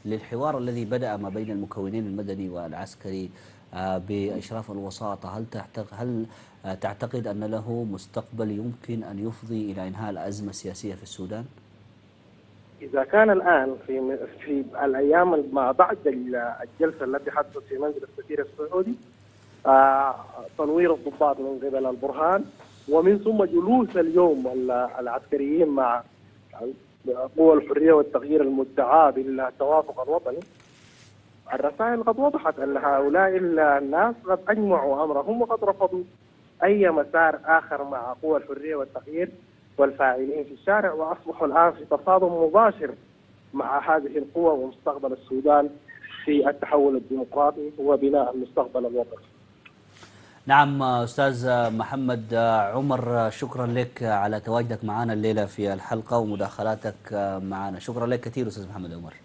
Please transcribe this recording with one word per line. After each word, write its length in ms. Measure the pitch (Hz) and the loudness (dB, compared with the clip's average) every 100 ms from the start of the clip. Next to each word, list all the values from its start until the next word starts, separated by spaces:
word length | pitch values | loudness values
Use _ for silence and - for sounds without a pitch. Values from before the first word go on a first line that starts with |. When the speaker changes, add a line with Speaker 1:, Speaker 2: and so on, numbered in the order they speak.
Speaker 1:
للحوار 540 | 107 107 - 120 151 139 | -6 -8 -8 -6 -4 -4
الذي 260 | 123 120 | -6 -6
بدأ 320 | 107 123 117 104 | -4 -4 -4 -6
ما 120 | 98 | -6
بين 220 | 101 110 | -8 -6
المكونين 560 | 101 101 110 95 110 107 | -8 -8 -8 -6 -6 -6
المدني 420 | 98 101 98 95 | -6 -8 -8 -8
والعسكري، 840 | 87 85 78 98 - 101 95 92 - - - _ | -10 -10 -12 -14 -14 -10 -10 -10 -14 -20 -20 _
آه، 240 | 90 95 92 95 | -8 -4 -4 -4
بإشراف 600 | 104 98 98 - 113 107 | -4 -4 -6 -8 -10 -10
الوساطة، 680 | 101 98 92 107 95 - 101 | -10 -10 -10 -8 -8 -10 -10
هل 60 | 113 | -10
تعتق-، 420 | 110 98 - 104 | -12 -12 -12 -12
هل، 320 | 104 123 117 113 - - _ 98 | -8 -6 -6 -6 -12 -20 _ -12
آه، 80 | |
تعتقد 520 | 92 101 101 120 123 110 | -6 -6 -6 -8 -6 -6
أن 180 | 104 | -6
له 420 | 107 110 107 117 113 | -6 -6 -6 -6 -6
مستقبل 580 | 95 - 117 - 117 110 | -8 -8 -10 -10 -6 -6
يمكن 540 | 104 117 120 - 170 | -4 -8 -10 -8 -8
أن 140 | 117 101 | -8 -8
يفضي 540 | 110 110 113 110 104 | -10 -10 -8 -6 -6
إلى 160 | 95 92 | -8 -10
إنهاء 220 | 95 107 | -8 -10
الأزمة 400 | 92 92 98 101 | -8 -10 -8 -10
السياسية 440 | 98 92 95 107 | -10 -12 -10 -12
في 80 | 92 | -12
السودان؟ 420 | - - 92 107 127 - _ _ _ _ _ _ _ _ _ _ _ - | -16 -14 -10 -10 -12 -18 _ _ _ _ _ _ _ _ _ _ _ -20
Speaker 2:
إذا 220 | 135 139 | -4 -2
كان 260 | 135 208 214 | 2 4 6
الآن 460 | 190 180 160 131 127 - | 4 4 4 2 -6 -6
في 140 | 131 | -4
م-، 160 | 131 135 123 - | -4 -6 -10 -12
في 200 | 151 139 123 - | -6 -6 -4 -2
الأيام 600 | 139 131 143 165 180 160 135 | -2 2 4 4 4 2 0
ما 200 | 135 127 | 0 0
بعد 240 | 131 180 - 151 | 4 4 4 -2
ال-، 480 | 127 123 123 120 117 | -2 -4 -4 -6 -8
الجلسة 420 | 120 - 160 123 | -14 -2 -2 -2
التي 260 | 131 139 139 | -4 -4 -4
حدثت 280 | 147 143 - - | -4 -4 -8 -10
في 100 | 135 | -6
منزل 240 | 147 143 | -4 -6
السفير 440 | 135 - 143 147 143 | -12 -16 -8 -6 -6
السعودي، 480 | - 151 185 190 247 - _ - _ - - - | -8 -4 -2 -2 -6 -12 _ -20 _ -20 -4 6
آه، 480 | 135 135 135 135 - - 123 113 - | 6 8 4 0 -4 -12 -16 -14 -4
تنوير 360 | 151 165 175 | 0 2 2
الضباط 460 | 156 143 131 151 135 | 0 -4 0 2 2
من 200 | 135 131 | -4 -6
قبل 240 | 139 131 127 | -4 -4 -4
البرهان، 580 | 123 135 151 160 196 - - - - - | -4 -6 0 2 2 -2 -14 -20 -18 2
ومن 300 | 156 180 202 | 4 6 4
ثم 260 | 208 214 | 2 2
جلوس 520 | 185 170 185 254 208 185 | 2 2 4 2 2 0
اليوم 500 | 165 170 175 139 127 | 2 6 4 4 -2
ال-، 420 | 127 127 123 123 131 | -2 -2 -2 -2 -6
العسكريين 680 | 123 120 - 143 139 160 156 | -6 -6 -4 -2 0 2 2
مع 340 | 139 127 120 - _ _ _ _ - 120 131 _ _ 127 123 131 - | 2 2 0 -6 _ _ _ _ -12 -12 -12 _ _ -6 -6 -4 4
قوى 160 | 160 | 6
الحرية 380 | 151 147 143 160 | 6 4 2 6
والتغيير 500 | 151 147 127 139 151 | 6 4 -2 2 2
المدعاة 680 | 135 135 131 - 123 156 151 | 2 0 -2 -2 4 6 6
بالتوافق 920 | 131 131 131 131 - 139 156 151 127 | 4 -4 -4 -6 -4 2 2 0 -8
الوطني، 400 | 131 165 131 143 185 _ - _ - - - _ _ _ - | -2 -2 -2 -8 -12 _ -20 _ -20 -20 -20 _ _ _ -8
الرسائل 480 | 131 - - 233 240 | -4 -4 -2 -2 0
قد 160 | 226 226 | 0 2
وضحت 400 | 285 294 156 - | 2 2 -2 -2
أن 180 | 135 139 | -2 0
هؤلاء 600 | 147 139 143 170 190 185 | 2 2 4 4 4 2
ال-، 220 | 180 160 | 2 4
الناس 560 | 151 139 139 156 226 233 | 4 4 2 2 2 0
قد 140 | 185 185 185 | -2 -2 0
أجمعوا 560 | 214 208 170 139 139 | 0 4 2 2 0
أمرهم 380 | 156 143 160 233 | 0 0 0 -2
وقد 220 | 233 226 | 0 0
رفضوا 380 | 208 196 185 185 180 _ _ _ _ _ | 0 0 0 -2 -8 _ _ _ _ _
أي 260 | 180 208 185 | 2 4 4
مسار 480 | 156 147 165 160 151 | 4 2 4 4 2
آخر 400 | - 160 - 143 | 2 2 2 -8
مع 300 | 139 135 120 123 | -6 -8 -8 -6
قوى 140 | 156 147 | 0 0
الحرية 400 | - 135 151 147 | -2 -10 -6 -6
والتغيير 540 | 131 127 135 160 185 - _ _ _ - | -6 -10 -8 -6 -6 -8 _ _ _ 2
والفاعلين 680 | 139 139 135 127 135 151 | 2 4 2 2 -2 -4
في 100 | 143 131 | -8 -6
الشارع، 320 | - 208 196 | 0 2 2
وأصبحوا 540 | 156 160 175 160 - 156 | -2 -4 -6 -8 -4 0
الآن 260 | 151 170 | 4 4
في 120 | - | 2
تصادم 480 | 151 147 - 185 180 | -2 -2 4 4 4
مباشر 580 | 170 160 185 226 196 147 - _ _ _ _ _ | 2 4 6 6 2 -8 -10 _ _ _ _ _
مع 420 | 135 127 139 165 156 | -6 -2 -2 2 0
هذه 220 | 139 151 | 0 -6
القوى 320 | 139 170 165 | -4 2 2
ومستقبل 640 | 143 127 - 156 139 135 | 2 -4 -6 -6 -4 -6
السودان 560 | 127 - 131 143 147 147 - - - - - | -6 -6 0 4 6 4 -4 -20 -20 -18 -10
في 240 | - 147 139 | 0 2 2
التحول 480 | 139 - 147 143 131 | 0 0 4 4 2
الديمقراطي 760 | 120 131 123 139 147 147 147 151 | -2 -6 -4 0 0 0 -10 -2
وبناء 560 | 139 139 139 143 123 | 2 2 4 2 0
المستقبل 520 | 127 127 - 123 127 120 | -4 -4 -4 -2 -2 -2
الوطني. 380 | 120 117 - - _ _ _ - _ _ - - - - - - | -4 -6 -10 -20 _ _ _ -20 _ _ -20 -20 -20 -20 -16 6
Speaker 1:
نعم 360 | 139 143 139 | 6 6 2
أستاذ 880 | 131 123 117 - 139 123 127 123 117 110 | 0 0 0 2 0 2 0 2 2 -2
محمد 580 | 107 135 127 120 110 117 117 113 101 | -4 -4 -2 -2 -2 2 4 4 2
عمر، 560 | 123 139 127 120 120 113 | 0 0 -2 0 0 0
شكراً 360 | - 123 131 120 | -2 -8 -4 -2
لك 360 | 120 123 - | -2 -4 -4
على 380 | 117 104 104 107 | -2 0 0 -2
تواجدك 440 | 110 117 117 107 | -2 -2 -2 -6
معنا 280 | 110 107 117 | -6 -4 -2
الليلة 320 | 107 110 110 | 0 0 0
في 280 | 101 - 101 | -2 -4 -4
الحلقة 460 | 95 - 113 110 120 | -4 -6 -6 -2 -2
ومداخلاتك 960 | 110 101 98 - 107 110 110 101 - 107 98 95 | 0 -4 -6 -4 -4 -4 -6 -10 -8 -4 -4 -4
معنا. 360 | 95 95 98 92 | -6 -6 -8 -8
شكراً 280 | - 120 117 | -8 -4 -2
لك 140 | 123 | -2
كثير 260 | 120 127 117 | -4 -6 -6
أستاذ 220 | 104 95 | -8 -12
محمد 240 | 101 90 | -12 -12
عمر. 220 | 85 82 - | -12 -16 -20